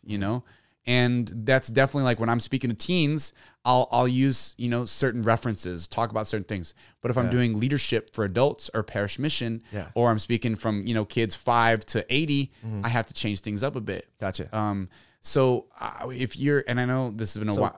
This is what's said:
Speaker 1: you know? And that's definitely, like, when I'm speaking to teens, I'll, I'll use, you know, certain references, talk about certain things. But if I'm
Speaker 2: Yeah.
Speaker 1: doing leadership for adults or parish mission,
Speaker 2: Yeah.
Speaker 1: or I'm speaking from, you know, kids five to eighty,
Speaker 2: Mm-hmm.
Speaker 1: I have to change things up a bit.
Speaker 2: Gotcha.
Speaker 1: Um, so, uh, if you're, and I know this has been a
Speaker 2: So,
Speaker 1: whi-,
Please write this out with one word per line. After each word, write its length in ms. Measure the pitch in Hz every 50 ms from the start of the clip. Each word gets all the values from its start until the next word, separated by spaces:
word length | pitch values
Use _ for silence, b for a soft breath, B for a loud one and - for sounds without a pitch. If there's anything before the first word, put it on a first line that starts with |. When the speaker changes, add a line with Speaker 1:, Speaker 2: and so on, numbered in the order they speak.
| -
Speaker 1:
you 140 | - 104
know? 260 | 101 98 101 117 123 - b b b b b b b b
And 460 | 120 123 123 123 123 123 120 117 - 101 117 107
that's 220 | 135 131 131 -
definitely, 360 | - 113 131 135 139 - 143 131
like, 160 | 123 117 110
when 100 | 113 117
I'm 100 | 120 120
speaking 320 | - - 135 127 - 120
to 40 | 110
teens, 560 | - - - 180 175 151 143 156 151 - - - b b b b b b
I'll, 240 | 123 127 127 123 -
I'll 160 | 117 123 127
use, 480 | 127 127 127 135 139 123 - - - -
you 120 | - 120 120
know, 160 | 117 120 120
certain 360 | 104 - - 139 127 113 120
references, 680 | 104 113 113 - - 117 104 - - 90 90 85 87
talk 220 | - - 117 117 107
about 180 | 110 110 107
certain 180 | - 113 107 90
things. 280 | - 107 92 80 - - b b b b b
But 100 | - 120
if 60 | 113
I'm 80 | 127 120
Speaker 2:
Yeah. 60 | 113
Speaker 1:
doing 280 | 123 123 123 117 110 104
leadership 560 | 120 135 147 135 - - 117 107 - - -
for 80 | 117 104
adults 460 | 98 90 117 135 147 - - - - -
or 80 | 113
parish 380 | 107 - - 104 104 101 - 123
mission, 420 | 139 156 - - 123 113 113 113 - -
Speaker 2:
Yeah. 180 | 104 101 82 - -
Speaker 1:
or 160 | 120 120 117
I'm 80 | 113
speaking 380 | 110 - - 120 113 - 117 110
from, 320 | - - 110 104 101 95
you 80 | 117 117
know, 100 | 110 104
kids 300 | - - 120 113 95 -
five 500 | - - 123 120 117 113 117 113 107 -
to 160 | - - 110 - -
eighty, 400 | 120 147 165 147 139 139 135 - b b b
Speaker 2:
Mm-hmm. 200 | 113 107 101 104
Speaker 1:
I 40 | 120
have 160 | 120 117 113
to 60 | - -
change 280 | - - 107 104 95
things 200 | - 110 104 101
up 140 | 131 147 147
a 60 | 123
bit. 260 | 104 104 95 82 - _ _ -
Speaker 2:
Gotcha. 300 | 104 95 - - 78 - 110
Speaker 1:
Um, 320 | 107 107 104 101 98 92 - b b b b b b
so, 460 | b - - 139 131 127 123 - - _ _ -
uh, 280 | 113 110 - - - 127
if 260 | 127 123 131 107 -
you're, 260 | - 139 147 143 139 -
and 120 | - 120 123
I 60 | 123
know 260 | 123 127 131 131 120
this 220 | 104 113 110 - -
has 40 | 104
been 100 | 107 107
a 40 | 101
Speaker 2:
So, 80 | 107
Speaker 1:
whi-, 120 | 104 92 -